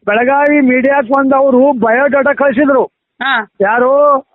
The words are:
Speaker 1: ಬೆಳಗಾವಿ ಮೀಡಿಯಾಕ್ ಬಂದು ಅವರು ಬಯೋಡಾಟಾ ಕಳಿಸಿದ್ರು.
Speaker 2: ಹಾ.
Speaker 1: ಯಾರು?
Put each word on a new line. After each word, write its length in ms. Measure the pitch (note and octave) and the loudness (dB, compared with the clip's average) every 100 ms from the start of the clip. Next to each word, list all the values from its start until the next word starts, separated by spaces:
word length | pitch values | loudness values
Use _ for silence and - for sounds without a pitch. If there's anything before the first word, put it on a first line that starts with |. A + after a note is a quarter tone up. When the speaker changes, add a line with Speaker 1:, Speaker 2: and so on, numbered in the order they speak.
| - | -4
Speaker 1:
ಬೆಳಗಾವಿ 560 | G#3 B3 C#4 D4 D4 | -2 0 0 2 2
ಮೀಡಿಯಾಕ್ 460 | C4 B3+ C4 C#4 A3+ | 2 0 0 -2 -2
ಬಂದು 280 | C4+ C4+ C4+ | -2 0 0
ಅವರು 360 | C4+ B3 C#4 | 2 2 2
ಬಯೋಡಾಟಾ 600 | C4+ A3 A#3 C#4+ C#4 C4+ | 0 0 0 0 0 -2
ಕಳಿಸಿದ್ರು. 500 | C#4+ C#4 A3+ D4 C4+ G3 _ _ _ | 0 -2 0 0 0 -2 _ _ _
Speaker 2:
ಹಾ. 280 | B3+ B3 G#3 _ | -6 -4 -6 _
Speaker 1:
ಯಾರು? 580 | G3 A#3 B3 C#4 D4 C#4 - | -2 0 0 2 2 0 -4